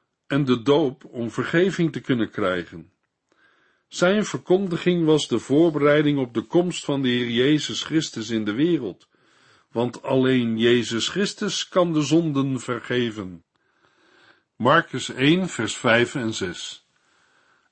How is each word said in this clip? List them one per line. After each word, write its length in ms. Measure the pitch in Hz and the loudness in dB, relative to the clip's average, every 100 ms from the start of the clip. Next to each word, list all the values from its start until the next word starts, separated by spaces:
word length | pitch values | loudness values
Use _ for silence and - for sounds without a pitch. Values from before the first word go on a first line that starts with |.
| _ _ - | _ _ -6
en 180 | 139 | -2
de 180 | 135 123 | 0 0
doop 420 | 113 151 143 131 | 2 2 2 -4
om 260 | - 127 117 | -16 -8 -8
vergeving 640 | 107 120 170 190 175 160 | -6 -2 0 0 2 -2
te 80 | 131 | -2
kunnen 300 | - 123 107 | -2 -2 -2
krijgen. 600 | - 98 90 82 87 85 _ _ _ _ _ _ _ _ _ _ | -2 -2 -2 -6 -14 -20 _ _ _ _ _ _ _ _ _ _
Zijn 380 | - 180 208 | 0 2 2
verkondiging 800 | 190 127 - 185 196 170 180 175 | -2 -6 0 0 0 -4 -2 0
was 240 | 156 156 - | 2 2 2
de 100 | 117 | -4
voorbereiding 800 | - 139 170 151 147 147 147 143 | 0 4 4 4 2 4 4 0
op 160 | 123 | -2
de 80 | - | -4
komst 420 | - 170 180 - | 0 0 0 -4
van 180 | - 139 | -4 -2
de 60 | 127 | 0
Heer 220 | 123 120 | 0 0
Jezus 520 | 117 131 151 - 107 | 0 2 2 0 -8
Christus 480 | - 160 151 - 110 | -2 -2 -2 -8 -4
in 140 | 113 | -2
de 80 | 104 | -2
wereld, 560 | 107 165 160 110 - _ _ _ _ _ _ _ | 0 0 0 -2 -10 _ _ _ _ _ _ _
want 320 | 113 120 - | -2 -2 -4
alleen 560 | - 131 127 127 117 110 | -2 2 4 2 0 2
Jezus 500 | 117 120 107 113 107 | 4 4 2 -4 -4
Christus 600 | 175 202 - 208 - - | -2 -4 -4 -6 -6 -4
kan 240 | 190 175 | 0 0
de 100 | 156 | 0
zonden 580 | 139 160 165 139 135 131 | 2 2 2 -2 -2 -4
vergeven. 840 | - 120 - 123 117 107 92 85 _ _ _ _ _ _ _ _ _ _ _ - | -6 -8 -4 -2 -2 -6 -12 -14 _ _ _ _ _ _ _ _ _ _ _ -2
Markus 540 | 117 160 156 127 - | 4 4 2 -8 -8
één, 380 | 113 139 180 180 | 0 2 2 0
vers 280 | - 107 - | -4 -6 -2
vijf 380 | 123 117 120 | 2 4 2
en 200 | 143 113 | -2 -6
zes. 540 | 107 92 85 - - _ _ _ _ _ _ _ _ _ | -4 -8 -8 -14 -16 _ _ _ _ _ _ _ _ _